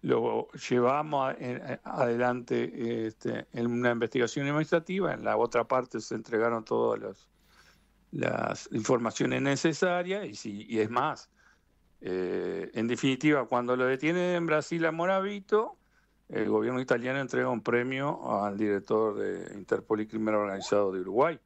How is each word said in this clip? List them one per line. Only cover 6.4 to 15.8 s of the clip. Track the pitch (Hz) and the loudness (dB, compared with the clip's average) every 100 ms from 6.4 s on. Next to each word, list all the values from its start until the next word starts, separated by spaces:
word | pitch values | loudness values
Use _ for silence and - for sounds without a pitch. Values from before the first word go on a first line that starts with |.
| 117 117 | 2 0
todas | 110 117 117 113 | -2 0 2 0
las, | 107 98 _ _ _ _ - _ _ _ _ | -6 -14 _ _ _ _ -20 _ _ _ _
las | - - - - - - | -4 -2 0 -2 -4 -6
informaciones | - 110 127 117 - 135 127 | -4 2 2 2 0 0 2
necesarias, | 139 139 165 156 185 175 180 196 175 | 0 2 0 2 0 0 -2 -4 -6
y | |
sí, | 110 113 101 107 | -10 -10 -10 -4
y | 110 | 0
es | 107 | 0
más, | 123 151 131 - _ _ _ _ _ _ _ | 2 0 -2 -12 _ _ _ _ _ _ _
eh, | - 92 90 92 90 90 90 | -4 -2 0 -2 -4 -6 -6
en | - 113 | -4 -2
definitiva, | 120 139 131 151 147 117 | 0 0 2 2 2 2
cuando | 123 120 127 | -2 0 2
lo | 127 | 2
detiene | 131 151 175 180 | 2 0 0 0
en | 175 | 0
Brasil | 165 151 147 170 | 2 0 0 0
a | 165 | 0
Morábito, | 160 175 190 196 208 196 214 240 - | 0 0 0 -2 -6 2 2 2 -8